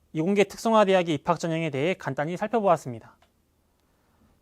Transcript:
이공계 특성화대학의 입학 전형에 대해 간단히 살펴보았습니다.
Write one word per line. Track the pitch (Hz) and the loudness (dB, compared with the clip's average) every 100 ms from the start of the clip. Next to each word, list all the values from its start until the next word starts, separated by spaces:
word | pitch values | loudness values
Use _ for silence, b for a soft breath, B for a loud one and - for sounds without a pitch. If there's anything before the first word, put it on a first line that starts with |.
| _ | _
이공계 | 156 170 202 | -4 0 2
특성화대학의 | 190 - 233 220 196 190 170 - | 0 0 2 4 6 4 2 -2
입학 | - 165 | -2 -2
전형에 | 170 160 165 | -2 -4 -4
대해 | 135 165 185 | -2 -2 -4
간단히 | - 131 151 175 | -6 -6 -6 -6
살펴보았습니다. | 214 233 196 160 135 117 - _ _ _ _ _ _ _ _ _ _ _ _ _ | -4 0 2 2 0 -12 -14 _ _ _ _ _ _ _ _ _ _ _ _ _